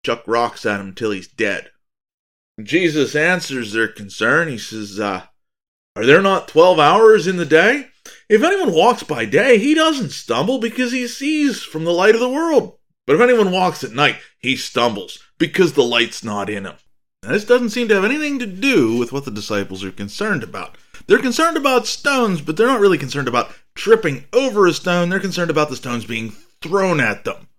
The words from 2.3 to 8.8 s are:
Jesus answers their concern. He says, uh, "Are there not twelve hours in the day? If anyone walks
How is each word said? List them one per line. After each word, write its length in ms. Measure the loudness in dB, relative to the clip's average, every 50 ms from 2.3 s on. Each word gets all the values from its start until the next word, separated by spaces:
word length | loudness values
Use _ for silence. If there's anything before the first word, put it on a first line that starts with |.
| _ _ _ _ _ -18
Jesus 540 | -8 -2 0 0 0 0 0 0 -2 0 0
answers 580 | 0 0 0 0 -2 -4 -8 -8 -8 -8 -4 -2
their 140 | -2 -2
concern. 640 | -2 -4 -14 -16 -16 -6 -2 0 0 2 0 0 -2
He 100 | -8 -10
says, 400 | -12 -12 -12 -12 -12 -10 -8 -6
uh, 240 | -4 -4 -6 -6 -10 _ _ _ _ _ _ _ _ _ _ _ _ _ _
"Are 120 | 0 4
there 160 | 6 6 6 6
not 240 | 2 0 0 -4
twelve 320 | 0 4 6 6 6 6 6
hours 480 | 4 6 6 8 8 8 8 6 4
in 100 | -2 -2
the 80 | -4 0
day? 460 | 4 4 6 6 4 2 0 -6 -12 _ _ _ -20 -20 -20 _
If 140 | _ 2 4
anyone 320 | 4 2 2 0 0 0 2
walks 300 | 4